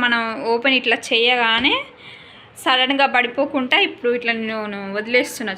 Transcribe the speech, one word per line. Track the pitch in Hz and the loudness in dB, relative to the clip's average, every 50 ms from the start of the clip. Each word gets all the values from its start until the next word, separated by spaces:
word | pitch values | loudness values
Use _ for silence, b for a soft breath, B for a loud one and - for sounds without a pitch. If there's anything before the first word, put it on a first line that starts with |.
| 247 | 2
మనం | 240 240 233 226 226 220 - - 226 | 2 2 0 0 -4 -6 -4 -2 0
ఓపెన్ | 233 233 233 269 262 247 | 0 2 2 2 2 2
ఇట్లా | 254 226 233 277 - - | 2 0 0 0 0 0
చేయగానే | 247 226 233 247 254 240 233 226 226 233 254 311 480 539 - - B B B B B B B B B B B B B - - | 0 2 4 4 4 2 2 2 2 2 2 0 0 0 -4 -10 B B B B B B B B B B B B B -4 0
సడన్గా | 320 254 254 262 254 277 269 277 254 254 | 2 2 2 2 2 2 2 2 4 4
పడిపోకుండా | 247 240 240 240 277 285 277 302 269 254 247 311 403 392 | 0 0 0 -2 -2 -2 -2 -2 -4 0 0 2 2 2
ఇప్పుడు | - - - 247 240 240 240 | 0 -2 -2 -2 0 0 0
ఇట్లా | 233 233 233 226 | -2 -2 -4 -2
నేను | 220 220 220 214 214 208 202 202 196 196 196 214 | -4 -4 -4 -6 -6 -6 -8 -8 -8 -6 -6 -6
వదిలేస్తున్నా | 214 233 247 254 277 - - - 240 202 190 | -4 0 0 0 0 0 -4 -6 -6 -6 -6